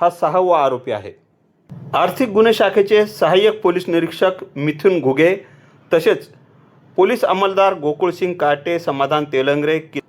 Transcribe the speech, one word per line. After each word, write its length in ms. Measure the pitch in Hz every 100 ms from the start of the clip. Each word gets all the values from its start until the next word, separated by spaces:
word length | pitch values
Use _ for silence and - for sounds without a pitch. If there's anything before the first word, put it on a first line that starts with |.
हा 100 | 170
सहावा 540 | 175 165 180 185 165
आरोपी 280 | 135 123 127
आहे. 200 | 107 98 - _ _ _ _ _ - -
आर्थिक 340 | 139 180 - 247
गुन्हे 240 | 196 226
शाखेचे 540 | 226 196 208 202 214 214
सहाय्यक 560 | - 165 185 214 214
पोलीस 260 | 190 175 175
निरीक्षक 420 | 170 165 - 185 185 - 143
मिथुन 440 | 151 147 196 175
घुगे, 360 | 131 135 165 190 - - _ _ _
तसेच 340 | 165 214 185 - - _ _ _ _ _ -
पोलीस 280 | 196 247
अंमलदार 500 | - 190 196 190 196
गोकुळसिंग 600 | 180 147 147 180 175 180
काटे, 440 | 175 147 147 170 170
समाधान 460 | 165 139 139 151 147
तेलंगरे, 460 | 135 135 147 147 156
कि-, 240 | 160 143